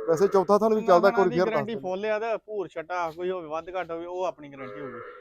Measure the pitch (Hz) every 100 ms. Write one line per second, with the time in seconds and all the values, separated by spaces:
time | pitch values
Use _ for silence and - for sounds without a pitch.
0 | 160 160 196 196 185 208 220 220 226 175
1 | 196 196 185 165 190 180 208 226 185 190
2 | 214 214 226 202 208 208 165 165 160 180
3 | 165 160 180 185 156 160 175 180 170 165
4 | 175 180 180 - 147 139 131 - 135 120
5 | - -